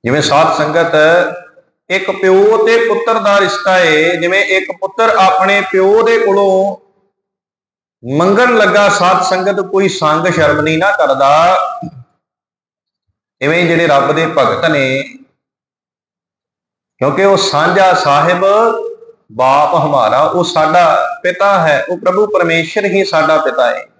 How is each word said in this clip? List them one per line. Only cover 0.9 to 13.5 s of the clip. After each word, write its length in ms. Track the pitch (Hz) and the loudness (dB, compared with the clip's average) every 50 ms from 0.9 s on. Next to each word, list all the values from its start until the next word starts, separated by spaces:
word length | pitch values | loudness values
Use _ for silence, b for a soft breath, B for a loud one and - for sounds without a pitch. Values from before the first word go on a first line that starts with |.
| - 151 151 160 170 175 185 - - - - - _ - _ _ _ _ _ - | 2 2 2 4 2 2 0 -2 -6 -12 -18 -20 _ -20 _ _ _ _ _ -6
ਇੱਕ 220 | 180 190 185 - | -6 -4 -4 -6
ਪਿਓ 540 | 190 190 196 190 190 196 202 214 220 220 214 | -6 -2 0 2 4 4 4 4 2 2 2
ਤੇ 200 | 226 226 233 233 | 2 2 0 0
ਪੁੱਤਰ 320 | 226 226 233 - 226 226 220 | 0 -2 -2 -2 -2 -2 0
ਦਾ 200 | 196 202 202 196 | 0 0 2 2
ਰਿਸ਼ਤਾ 340 | 196 175 - - - 196 185 | 0 -2 -4 -4 -2 0 0
ਹੈ, 380 | 185 175 160 156 151 160 170 180 | 2 2 2 2 2 0 0 -2
ਜਿਵੇਂ 300 | 165 170 175 185 196 202 | -2 -2 -2 0 -2 0
ਇੱਕ 260 | 202 190 190 - - | 0 -2 -4 -4 -6
ਪੁੱਤਰ 380 | 185 - 190 190 - 226 226 233 | -10 -10 -10 -8 -4 -2 0 0
ਆਪਣੇ 520 | - - 190 190 190 190 185 196 202 202 190 - | 2 2 2 2 2 2 0 0 0 -2 -2 -2
ਪਿਓ 320 | - 190 190 196 208 226 226 | 0 0 2 4 2 2 2
ਦੇ 160 | 226 233 220 - | 2 0 0 0
ਕੋਲੋਂ 520 | 202 196 202 202 196 190 190 196 202 190 - _ _ _ _ _ _ _ _ _ _ _ _ _ _ _ _ _ _ _ _ _ _ _ _ - 123 135 | 0 0 0 0 0 0 0 0 -2 -4 -10 _ _ _ _ _ _ _ _ _ _ _ _ _ _ _ _ _ _ _ _ _ _ _ _ -10 -6 -2
ਮੰਗਣ 400 | 151 175 190 202 208 247 247 240 | 0 2 2 2 2 2 2 2
ਲੱਗਾ, 320 | 220 208 196 180 202 208 196 | 2 2 2 2 2 2 2
ਸਾਧ 340 | - - 180 180 185 - - | 2 2 0 0 0 0 0
ਸੰਗਤ, 380 | - 185 185 185 196 196 202 | -2 -2 -2 -2 -2 -2 -4
ਕੋਈ 280 | 185 185 - 190 196 185 | -4 -2 -2 -2 0 -2
ਸੰਗ 380 | - - 165 151 156 160 170 | -2 -2 -2 -2 -2 0 -2
ਸ਼ਰਮ 340 | 185 165 165 156 147 147 151 | -2 0 0 0 0 0 0
ਨਹੀਂ 160 | 151 160 160 | -2 -2 -2
ਨਾ 140 | 160 180 202 | 0 0 0
ਕਰਦਾ, 680 | 208 - 156 135 135 135 139 139 147 156 165 180 190 262 - - - - 175 165 - 127 120 _ _ _ _ _ _ _ _ _ _ _ _ _ _ _ _ _ _ _ _ _ _ _ _ _ _ _ | 0 0 0 0 0 2 2 2 4 4 4 2 2 0 -2 -6 -8 -10 -12 -14 -16 -18 -20 _ _ _ _ _ _ _ _ _ _ _ _ _ _ _ _ _ _ _ _ _ _ _ _ _ _ _
ਇਵੇਂ 260 | 131 143 | -4 -2